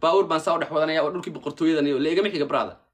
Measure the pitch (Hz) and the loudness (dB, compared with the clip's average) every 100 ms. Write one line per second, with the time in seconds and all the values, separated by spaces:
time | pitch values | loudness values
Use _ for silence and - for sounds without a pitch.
0 | 165 190 175 160 180 165 156 156 156 160 | 2 2 2 0 0 -2 -2 0 0 0
1 | 147 175 175 147 - - 160 156 143 135 | 0 -4 -8 -10 -10 -2 0 2 2 0
2 | 151 175 208 160 139 131 98 - _ | 0 0 0 -2 -2 -2 -4 -8 _